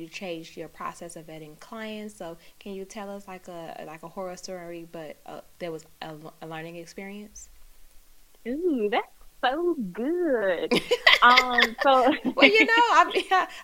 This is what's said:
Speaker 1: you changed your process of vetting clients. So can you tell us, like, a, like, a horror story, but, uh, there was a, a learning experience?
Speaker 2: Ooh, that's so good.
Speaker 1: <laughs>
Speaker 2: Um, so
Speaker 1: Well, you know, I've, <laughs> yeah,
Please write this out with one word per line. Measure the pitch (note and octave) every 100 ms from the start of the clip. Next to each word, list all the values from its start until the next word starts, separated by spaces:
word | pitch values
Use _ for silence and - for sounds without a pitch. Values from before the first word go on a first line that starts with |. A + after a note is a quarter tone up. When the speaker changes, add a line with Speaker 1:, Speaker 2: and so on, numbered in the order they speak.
Speaker 1:
you | E3
changed | - F#3+ E3 E3 -
your | D#3
process | - F3 E3+ F3 E3+
of | D#3+
vetting | D#3+ D#3 D#3
clients. | - A3+ A3 G#3+ G#3+ -
So | E3+ E3+ - -
can | G#3
you | F#3+ F#3+
tell | A3 G3+ G3+
us, | G3+
like, | F#3 -
a, | E3+ E3 - D#3
like, | D#3+
a | E3+
horror | G3 F#3 F3+
story, | - F#3 E3+ E3+ E3+
but, | E3+ D#3 - -
uh, | D3+ - -
there | F3
was | D#3+ - -
a, | D#3+ D#3 D#3 -
a | D#3+
learning | D#3+ E3 E3+
experience? | E3+ - G3 G3+ G#3 - - - - - - - - - - - A3+
Speaker 2:
Ooh, | C#4 F4+ C4+ G#3
that's | A#3+ G#4+ - - -
so | B3+ C#4+ F4 D#4 G3
good. | F3 C4 F4 E4+ B3 G3 F3 D#3+ A#3+ -
Speaker 1:
<laughs> | A#4+ - -
Speaker 2:
Um, | A#3+ B3+ B3+ A#3+ A#3+ A3+
so | C#4+ C4 B3 D#4+ - C4
Speaker 1:
Well, | C#4 G#4+
you | G#4+
know, | A#4 A#4
I've, | D#4+ F4 G4
<laughs> | F#4
yeah, | F#4 E4 -